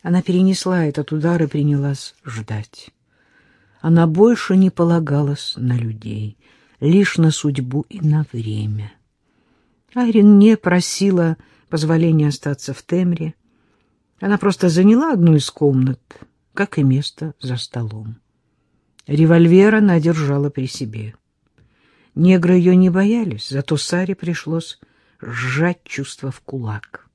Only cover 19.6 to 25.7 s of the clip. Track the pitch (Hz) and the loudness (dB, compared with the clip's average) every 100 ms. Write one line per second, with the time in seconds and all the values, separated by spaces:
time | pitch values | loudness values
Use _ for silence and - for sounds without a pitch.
19.6 | 202 214 208 170 165 160 143 143 143 139 | 6 4 2 2 0 -2 -2 -2 -4 -6
20.6 | 131 - 113 110 107 - _ _ _ _ | -8 -8 -10 -10 -14 -16 _ _ _ _
21.6 | _ _ _ _ _ - 180 185 170 180 | _ _ _ _ _ 0 2 4 4 4
22.6 | 175 185 185 180 202 233 208 110 - 135 | 4 4 4 2 0 0 -4 -8 -8 -8
23.6 | - 151 - 175 185 190 170 165 - 165 | -4 -4 -2 -4 -4 -6 -8 -8 -6 -8
24.6 | - - _ _ _ _ 117 120 127 131 | -8 -20 _ _ _ _ -14 -10 -6 -2
25.6 | 175 | -2